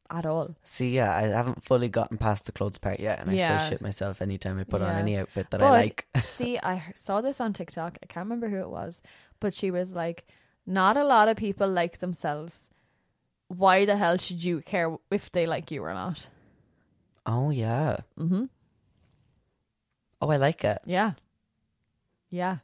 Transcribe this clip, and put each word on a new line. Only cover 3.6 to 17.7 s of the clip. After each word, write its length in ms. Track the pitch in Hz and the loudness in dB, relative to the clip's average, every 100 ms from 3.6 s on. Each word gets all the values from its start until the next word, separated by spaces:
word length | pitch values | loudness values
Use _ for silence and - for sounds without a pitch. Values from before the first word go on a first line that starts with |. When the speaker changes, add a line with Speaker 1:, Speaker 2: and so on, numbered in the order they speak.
Speaker 2:
still 100 | 156 | 0
shit 100 | - | -4
myself 400 | 110 - 101 92 | -6 -6 -6 -4
anytime 380 | 101 98 95 95 | -4 -4 -4 -6
I 60 | |
put 180 | 95 101 | -2 -2
on 60 | 95 | 0
Speaker 1:
Yeah. 100 | 98 | 0
Speaker 2:
any 180 | 107 101 | 0 -2
outfit 340 | 92 98 - | -2 -6 -4
that 80 | 98 | 4
Speaker 1:
But 60 | 277 | 6
Speaker 2:
I 40 | |
like. 380 | 247 107 - - | 6 4 -2 -4
<laughs> 100 | 127 | -2
Speaker 1:
see, 340 | - - 240 240 | -2 -4 -4 -2
I 200 | - 185 160 | -2 -4 -6
h-, 80 | - | -12
saw 240 | - 202 | -4 -2
this 200 | 262 269 | -2 -2
on 120 | 226 | -4
TikTok. 460 | 196 170 - 165 - | -4 -8 -8 -8 -10
I 40 | - | -14
can't 180 | 170 202 | -10 -6
remember 220 | 233 226 | -6 -4
who 80 | 196 | -4
it 120 | - | -6
was, 320 | 85 123 - - - _ _ | -8 -10 -12 -20 -20 _ _
but 160 | 208 | -4
she 160 | - 190 | -2 -2
was 220 | 180 185 | -2 -2
like, 340 | 180 170 170 - _ _ _ - | -4 -4 -6 -14 _ _ _ -2
"Not 300 | 190 190 262 | 4 6 6
a 80 | |
lot 240 | 285 233 214 | 6 8 6
of 80 | 220 | 4
people 320 | 208 196 196 | -2 0 0
like 300 | 180 170 - | 2 0 -2
themselves. 720 | 180 175 160 147 165 - - _ _ _ _ _ _ _ - | -8 -4 -4 -4 -8 -14 -18 _ _ _ _ _ _ _ -14
Why 380 | 180 190 190 | 4 6 8
the 120 | 202 202 | 6 4
hell 200 | 175 180 | 4 2
should 240 | - 175 | -2 -4
you 200 | 175 165 | -2 -2
care 340 | - 190 165 160 _ | -2 -2 -2 -4 _
if 180 | 196 - | -4 -2
they 160 | 180 165 | -2 0
like 240 | 147 156 | -2 -4
you 140 | 143 | -6
or 100 | 80 | -6
not?" 340 | 95 95 151 - - _ _ _ _ _ _ _ _ | -6 -6 -8 -12 -20 _ _ _ _ _ _ _ _
Speaker 2:
Oh, 260 | 110 120 143 | -4 0 0
yeah. 480 | 135 110 | 0 0